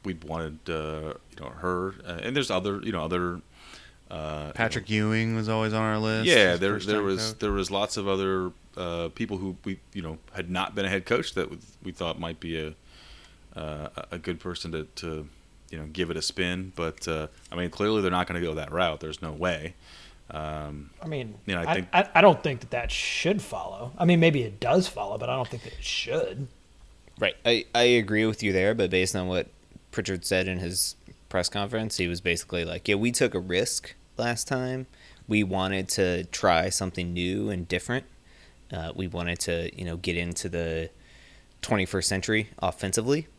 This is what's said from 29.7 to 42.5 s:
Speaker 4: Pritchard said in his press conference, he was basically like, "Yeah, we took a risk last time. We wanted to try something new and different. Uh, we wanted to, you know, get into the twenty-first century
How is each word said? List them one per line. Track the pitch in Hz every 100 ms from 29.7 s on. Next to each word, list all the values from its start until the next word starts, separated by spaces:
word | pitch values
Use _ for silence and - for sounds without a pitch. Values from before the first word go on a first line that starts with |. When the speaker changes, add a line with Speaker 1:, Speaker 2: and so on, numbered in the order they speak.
| - -
Speaker 4:
Pritchard | - 95 92
said | - 92 90
in | 90
his | 87 95 - - - - -
press | 95 87
conference, | 104 98 110 110 -
he | 87
was | 87
basically | 90 85 - 87
like, | 82 82 -
"Yeah, | 101
we | 117
took | 120 123 95
a |
risk | 92 90 127 - - - - -
last | 120 117 -
time. | 131 127 131 131 - - - -
We | 107
wanted | 98 92 95 95 92
to | - 92 87 90
try | - 98 82 95
something | - 95 90 87
new | 87 90 98 107
and | 92 85
different. | 90 - 120 - - - - - - -
Uh, | 87 82 -
we | 92
wanted | 85 87 85
to, | - 85 85 -
you |
know, | 90 85
get | 90 85
into | 87 87 92
the | 85 85 80 80 - - - - - - -
twenty-first | - 110 92 95 -
century | 95 - 110 107